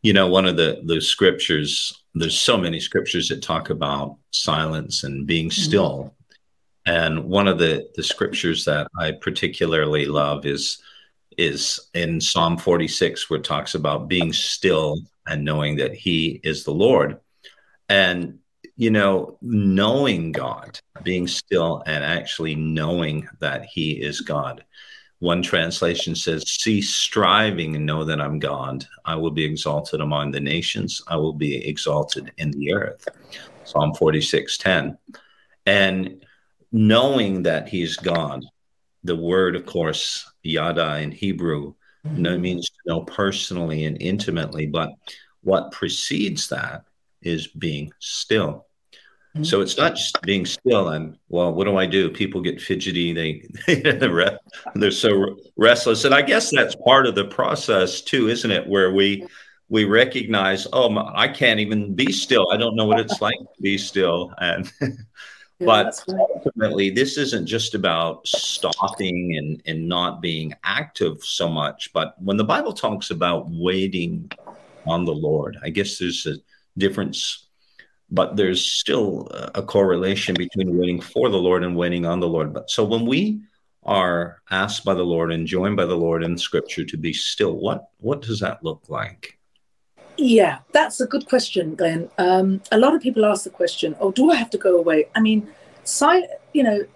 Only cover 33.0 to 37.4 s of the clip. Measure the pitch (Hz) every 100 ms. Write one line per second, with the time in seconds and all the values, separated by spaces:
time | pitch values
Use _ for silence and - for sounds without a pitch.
33 | - - - - - - - 78 76 76
34 | 80 78 73 - - - 98 87 73 -
35 | - - _ _ _ _ - 101 95 92
36 | 92 - _ _ _ _ _ 113 107 113
37 | 135 135 104 95